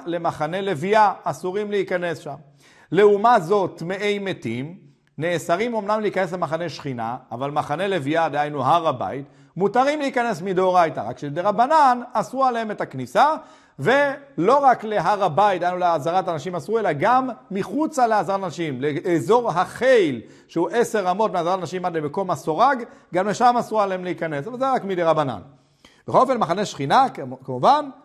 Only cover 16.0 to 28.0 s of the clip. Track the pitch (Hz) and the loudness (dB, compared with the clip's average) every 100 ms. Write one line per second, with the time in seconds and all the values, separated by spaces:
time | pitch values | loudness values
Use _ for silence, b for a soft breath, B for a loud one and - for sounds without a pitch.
16 | 156 185 175 156 175 175 143 226 196 143 | 0 0 0 -4 -6 -6 -2 0 0 2
17 | 196 254 262 220 - 196 185 269 311 269 | 2 2 0 -6 -8 -6 -4 -2 -2 0
18 | 233 214 170 196 185 156 160 123 147 143 | 2 2 0 -2 -4 -6 -6 -4 -4 -2
19 | - 165 160 240 226 165 175 - 254 247 | 0 0 2 2 2 -2 -2 0 4 4
20 | 160 120 B B B 165 170 233 233 214 | 4 -2 B B B -4 0 0 0 0
21 | 180 185 214 180 165 190 160 180 180 160 | 0 0 0 0 0 -2 -4 -6 -4 -4
22 | 147 196 185 151 160 156 262 262 233 B | -4 -4 -4 -4 -2 2 2 2 -6 B
23 | B 175 202 - 240 240 - 214 196 185 | B -2 0 2 2 2 0 -2 0 -2
24 | 180 165 165 143 185 254 269 240 190 175 | -6 -6 -4 -4 -6 -4 -2 -2 -2 0
25 | 165 156 139 104 - _ b b b b | 2 2 0 -6 -14 _ b b b b
26 | - 190 262 240 160 180 202 - 139 226 | 0 2 4 2 0 -2 -4 -6 2 2
27 | - - 131 127 - 127 190 294 285 - | 2 -2 -12 -12 -10 0 4 4 0 -12